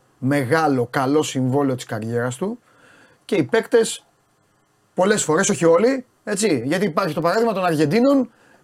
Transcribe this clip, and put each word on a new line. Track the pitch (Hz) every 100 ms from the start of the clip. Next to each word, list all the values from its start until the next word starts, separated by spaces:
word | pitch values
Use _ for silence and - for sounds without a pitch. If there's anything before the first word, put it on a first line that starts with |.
| _ _
μεγάλο | 131 143 120 160 151 127 117
καλό | 143 131 151
συμβόλαιο | 147 131 127 143 139
της | 127
καριέρας | - 110 113 120 123 123
του | 190 247 _ _ _ _ _ _
και | -
οι | 202
παίκτες | 135 226 220 233 220 - _ _ _ _ _ _ _ _ _
πολλές | - 196 208
φορές, | - 160 190
όχι | 160
όλοι, | 165 170 233 269 - _
έτσι, | - 196 214 135 127
γιατί | 175 196
υπάρχει | 151 185
το | 165
παράδειγμα | 165 208 233
των | 196
Αργεντίνων, | 180 151 147 214 269 277 247 _ _ _